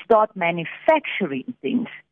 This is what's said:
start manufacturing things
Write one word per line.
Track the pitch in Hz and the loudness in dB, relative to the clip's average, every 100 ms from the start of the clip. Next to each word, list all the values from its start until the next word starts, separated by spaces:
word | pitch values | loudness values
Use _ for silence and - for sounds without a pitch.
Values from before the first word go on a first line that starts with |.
| - | 2
start | 220 214 190 | 4 4 0
manufacturing | 170 175 160 - - 320 - - 175 131 180 - | -4 -2 -6 -2 2 2 0 -4 -4 -4 -8 -8
things | 135 - - - _ | -4 -2 -4 -12 _